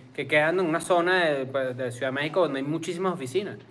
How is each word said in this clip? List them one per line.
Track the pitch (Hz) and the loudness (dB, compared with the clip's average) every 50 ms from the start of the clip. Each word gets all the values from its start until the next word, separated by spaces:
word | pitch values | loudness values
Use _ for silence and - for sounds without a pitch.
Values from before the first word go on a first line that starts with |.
| - - - | -14 -12 -8
que | - 139 | -8 -4
quedan | 135 156 151 151 156 170 185 | 2 4 4 4 4 2 2
en | 185 | 2
una | 160 160 165 | 2 0 -2
zona | - - 185 170 170 175 185 185 175 | 0 2 2 4 4 4 4 4 4
de, | 156 147 139 131 | 4 2 0 -2
pues, | 123 135 139 131 127 123 | -2 -2 -2 -2 -2 -4
de | 123 131 123 | -4 -6 -6
Ciudad | 117 - 139 131 | -4 -4 -4 -4
de | 131 | -2
México | 139 147 156 151 190 | -2 -4 0 2 2
donde | 170 147 135 135 | 2 2 2 -2
hay | 135 | -2
muchísimas | 147 156 160 165 190 175 170 190 190 175 | -2 -4 -4 -4 -6 -6 -2 -2 -2 -2
oficinas? | 147 135 123 - 190 208 170 113 - - - | -2 -6 -4 -4 -4 -4 -4 -8 -12 -16 -8